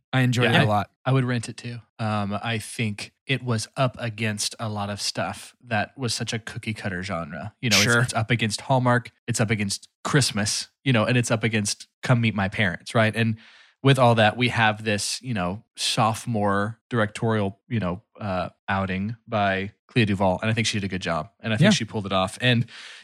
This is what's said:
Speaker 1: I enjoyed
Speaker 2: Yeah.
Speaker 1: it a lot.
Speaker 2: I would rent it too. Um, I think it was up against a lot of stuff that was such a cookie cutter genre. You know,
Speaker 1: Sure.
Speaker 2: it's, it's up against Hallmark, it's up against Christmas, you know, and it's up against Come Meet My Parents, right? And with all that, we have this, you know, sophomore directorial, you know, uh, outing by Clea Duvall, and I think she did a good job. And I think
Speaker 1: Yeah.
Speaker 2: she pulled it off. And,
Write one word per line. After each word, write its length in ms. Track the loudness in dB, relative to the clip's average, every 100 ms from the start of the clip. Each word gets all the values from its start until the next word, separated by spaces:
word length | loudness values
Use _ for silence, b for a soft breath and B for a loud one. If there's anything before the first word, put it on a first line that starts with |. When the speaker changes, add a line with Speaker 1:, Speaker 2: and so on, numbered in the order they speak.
| _
Speaker 1:
I 80 | 0
enjoyed 300 | 2 4 4
Speaker 2:
Yeah. 100 | 4
Speaker 1:
it 40 | 4
a 20 |
lot. 220 | 2 -2 _ 0
Speaker 2:
I 60 |
would 100 | 2
rent 240 | 2 -2 -4
it 80 | -10
too. 220 | -12 -12 -14 -6
Um, 380 | -4 -2 -2 -4
I 160 | -4 -6
think 540 | -6 -4 -4 -4 -12 _ -6
it 160 | -4
was 240 | -2 -4 -4 -2
up 180 | -2 -2
against 560 | -8 -4 -4 -4 -6 -6
a 80 | -6
lot 200 | -6 -6
of 120 | -6
stuff 540 | -6 -4 -6 -6 -14 _ -4
that 320 | -2 -2 -4
was 160 | -4
such 200 | -4 -4
a 60 | -6
cookie 340 | -8 -8 -8
cutter 280 | -6 -6 -6
genre. 500 | -4 -6 -8 -10 -12 -6
You 80 | 0
know, 80 | 4
Speaker 1:
Sure. 200 | 4 4
Speaker 2:
it's, 60 | 2
it's 80 |
up 180 | -2 0
against 300 | 0 0 -2
Hallmark, 500 | 0 2 4 2 0 -10 -6
it's 120 | -2
up 100 | 0
against 360 | 0 -2 -6 -10 _
Christmas, 640 | 0 2 2 0 -2 -4 -8 _
you 80 | 0
know, 120 | 2 4
and 120 | 2
it's 140 | 2
up 120 | 0
against 440 | 0 0 -2 -6 -12 _
Come 160 | 2 4
Meet 140 | 4 0
My 140 | -2
Parents, 440 | 0 0 -2 -2 2
right? 200 | 2 2
And 220 | 0 -2 B B B B
with 140 | 4 6
all 180 | 6 6
that, 200 | 4 4
we 140 | 0
have 340 | 2 2 2
this, 380 | -2 -2 -2 -6
you 120 | -4
know, 300 | -4 -2 -4 -10 -6
sophomore 1000 | -2 2 2 0 -2 0 2 2 0 -6 _
directorial, 680 | -2 -2 0 0 0 0 -4 -6
you 100 | -2
know, 220 | -2 -4 -10 -10
uh, 300 | -6 -4 -4 -8 -4
outing 480 | -2 0 -2 -4 -8 -6
by 440 | 0 0 0 -4 -10 _
Clea 180 | 2 2
Duvall, 340 | 2 0 0
and 80 | 0
I 20 |
think 140 | 0 -2
she 100 | -2
did 60 | -4
a 40 |
good 120 | -6
job. 280 | -4 -4 -6 _
And 140 | -4
I 40 | 2
think 80 | 4
Speaker 1:
Yeah. 60 |
Speaker 2:
she 140 | 4 0
pulled 200 | -6 -2
it 80 |
off. 240 | 0 0 0
And, 240 | 2 2 0 B B B